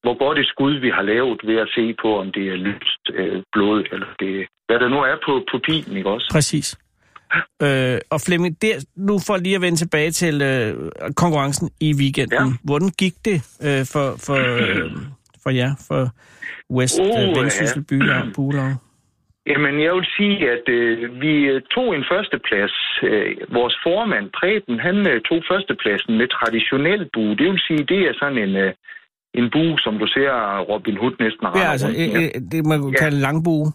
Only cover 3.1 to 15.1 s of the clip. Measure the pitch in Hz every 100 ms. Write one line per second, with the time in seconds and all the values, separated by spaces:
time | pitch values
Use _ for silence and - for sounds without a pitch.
3.1 | - 92 92 92 104 101 107 95 95 95
4.1 | - 98 95 95 _ - 117 123 139 131
5.1 | 156 - 135 - 127 156 156 143 101 95
6.1 | 107 - 156 147 151 - - _ _ _
7.1 | - _ 156 - _ 147 135 127 120 -
8.1 | 151 - 175 175 156 220 185 139 - 196
9.1 | 202 - 196 180 196 180 165 170 151 156
10.1 | 160 175 147 139 131 107 64 76 - 85
11.1 | - 175 151 139 143 170 - 156 143 139
12.1 | 135 123 143 135 123 - 147 190 - 190
13.1 | - 226 180 - - 147 139 131 151 135
14.1 | - - 139 127 120 101 98 - - -